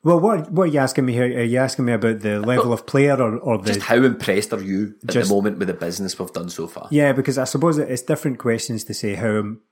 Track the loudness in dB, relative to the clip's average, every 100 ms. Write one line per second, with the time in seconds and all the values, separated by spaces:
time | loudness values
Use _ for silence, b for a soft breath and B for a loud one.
0 | 4 4 4 2 0 0 2 2 2 2
1 | 0 2 0 0 0 2 0 0 0 2
2 | 0 0 -2 -2 0 2 2 -2 0 2
3 | 4 4 2 0 -2 0 0 -2 2 4
4 | 4 2 0 0 0 -6 -4 -2 -4 -6
5 | -2 0 2 2 0 -2 -4 -4 -6 -6
6 | -8 -6 -8 -8 -10 -8 -10 -10 -2 2
7 | 4 2 -2 -2 -2 0 2 2 -2 -4
8 | -2 -2 -2 -2 -2 -2 -4 -8 -8 -6
9 | -4 -2 -2 -2 -4 -10 _